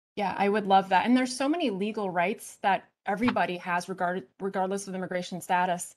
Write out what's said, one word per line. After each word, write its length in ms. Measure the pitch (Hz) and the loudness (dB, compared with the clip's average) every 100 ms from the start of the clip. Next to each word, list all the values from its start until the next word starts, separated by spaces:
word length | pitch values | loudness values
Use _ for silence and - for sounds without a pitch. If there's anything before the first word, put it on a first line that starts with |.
| _ | _
Yeah, 200 | - 190 - | -6 -4 0
I 140 | 202 | 2
would 160 | 214 202 | 2 4
love 240 | 196 190 | 4 6
that. 160 | 185 202 | 2 6
And 100 | 254 | 4
there's 180 | 254 | 2
so 140 | - 277 | -2 0
many 220 | 339 285 | 0 0
legal 400 | 185 208 220 190 | 0 -4 -2 -2
rights 480 | 175 175 220 - - | 0 0 -2 -10 -4
that 300 | 208 180 - _ - | 0 0 -2 _ -4
everybody 500 | 202 247 220 175 180 | 0 2 2 0 -2
has 320 | 180 175 180 | -2 -2 -2
regard-, 380 | 180 180 185 190 _ | -4 -2 -2 -8 _
regardless 460 | 196 196 185 196 196 | -4 -2 -2 -2 -6
of 80 | |
immigration 460 | 185 180 180 180 180 | -8 -4 -6 -6 -8
status 540 | - 180 180 175 - | 0 2 2 -2 -6